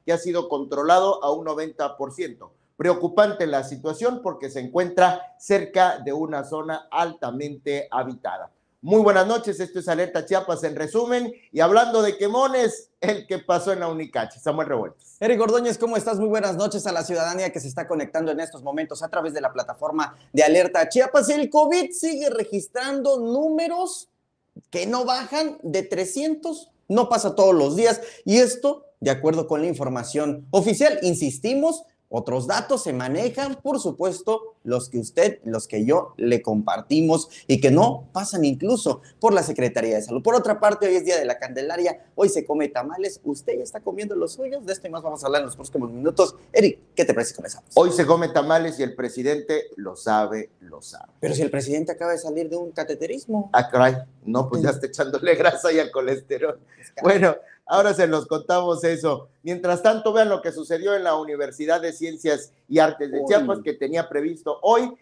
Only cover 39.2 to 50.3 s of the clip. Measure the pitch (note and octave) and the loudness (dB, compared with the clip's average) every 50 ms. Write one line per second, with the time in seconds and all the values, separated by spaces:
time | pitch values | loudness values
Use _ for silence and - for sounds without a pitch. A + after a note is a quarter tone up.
39.2 | - A3 G3+ F3+ D3+ D3 C#3+ - B2+ A#2+ - A#2+ A2+ A2+ G#2+ G#2+ G#2+ - A#2 C3 | 2 4 4 4 2 0 -2 0 -2 0 0 0 0 0 0 0 -2 -2 -6 -2
40.2 | C3 A3+ A#3 B3 - G#3+ G#3 G#3 G#3+ G#3 G#3 G#3 G#3 F#3+ F#3 F3+ D#3+ F3 F3+ D#3+ | 2 2 2 4 2 2 0 2 4 2 4 4 2 2 2 2 2 0 0 0
41.2 | C#3 B2 B2 - C3 B2+ B2+ C3 C#3 D3+ E3+ F3 F3 F3 D#3+ - - _ _ - | 0 -2 -4 -4 -8 -8 -8 -6 -6 -4 -2 0 0 -2 -2 -4 -10 _ _ 2
42.2 | G3+ G3 G3 D#3 - - D3+ D#3 D3+ C#3+ - B2 B2+ D3 E3+ F#3 G3 F#3+ F#3+ - | 2 2 2 0 -2 -2 -2 -2 -2 -2 -2 -4 -6 -6 -6 -6 -6 -6 -8 -8
43.2 | - D3 C#3+ C3 - - - B2+ B2 - - G#3+ - G3+ F3+ G3 G#3+ G3+ G3+ F3 | -8 -8 -8 -6 -6 -4 -4 -4 -6 -8 -10 -10 -8 -8 -8 -6 -8 -6 -4 -4
44.2 | E3+ D#3+ - B3+ C4 B3+ C4+ C#4+ A3 F3+ F#3+ - - F3 E3 E3+ D3+ D#3+ D3+ C#3 | -4 -4 -6 -8 -8 -8 -8 -8 -6 -8 -8 -8 -8 -10 -12 -8 -8 -8 -8 -6
45.2 | C#3 C3+ C#3+ D3 C#3 B2+ - - C3 - - C#3+ A#2+ A#2 A#2 B2 C3+ D#3 - - | -2 0 0 0 0 -4 -8 -14 -10 -8 -6 -6 -6 -6 -6 -4 -4 2 4 4
46.2 | F#3 - - - - _ - - G3+ D#3+ - - _ _ _ - E3+ - A2+ A2+ | 4 2 0 -6 -14 _ 4 4 4 4 2 -2 _ _ _ 2 2 2 2 2
47.2 | A#2 - - - - - - - - _ - C#3+ F3 F3+ F3 F3 D#3+ C3+ E3+ E3+ | -2 -2 -6 -10 -14 -14 -14 -16 -18 _ 6 6 6 6 4 4 4 6 4 4
48.2 | E3+ D#3+ D#3+ D#3 C#3+ D3+ D#3+ E3 E3 E3 - C3 C3+ - - - B2 A#2 - B2+ | 4 2 0 0 2 4 4 2 2 0 -2 -4 -4 -4 -4 -4 -6 -6 -6 -4
49.2 | B2 C#3 D3+ D3 C#3+ - D#3 D3+ - - G#2 G2 G2+ F#2+ F#2 - - A2+ G#2+ G#2+ | -2 -2 -2 -2 -2 -2 -2 -2 -4 -6 -12 -12 -12 -12 -12 -6 -2 0 2 2
50.2 | G#2+ G2 | 2 0